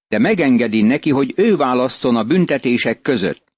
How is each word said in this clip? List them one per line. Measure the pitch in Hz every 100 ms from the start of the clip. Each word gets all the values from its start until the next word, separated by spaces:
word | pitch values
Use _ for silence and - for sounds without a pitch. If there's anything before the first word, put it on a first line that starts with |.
| _
de | 107
megengedi | 143 214 143 120 113 107
neki, | 107 143 -
hogy | 135 135 -
ő | 220 185
válasszon | 135 127 127 - 131 117
a |
büntetések | 110 180 170 139 123 120 - 113
között. | - 127 90 69 _